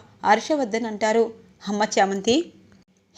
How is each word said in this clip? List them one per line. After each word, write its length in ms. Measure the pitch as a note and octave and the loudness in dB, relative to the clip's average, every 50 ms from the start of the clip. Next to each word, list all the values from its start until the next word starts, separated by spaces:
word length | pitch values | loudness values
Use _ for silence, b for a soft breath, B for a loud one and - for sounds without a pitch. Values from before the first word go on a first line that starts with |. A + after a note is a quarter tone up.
| - _ _ _ - | -10 _ _ _ 2
హర్షవర్ధన్ 600 | F#3+ G#3+ A3 A3+ - D#4+ D4 C4+ G#3+ G3+ A3+ A#3+ | 2 2 2 2 0 -2 -2 -2 -2 -4 -4 -6
అంటారు, 480 | A3+ G#3+ G3+ A3 G#3+ A3 A#3 A3+ A3 - - - _ _ _ - - | -6 -6 -2 -2 0 2 2 0 0 -2 -14 -20 _ _ _ -10 -6
"అమ్మ 180 | G#3 G3+ G#3+ G#3+ - A#3+ | -4 -2 -2 0 2 2
చామంతి, 540 | G3 F#3+ G3 G3 F#3+ - A#3 D4+ F4 - - - _ _ _ _ _ _ _ _ _ _ _ | 2 2 2 -2 0 2 2 2 0 -4 -10 -20 _ _ _ _ _ _ _ _ _ _ _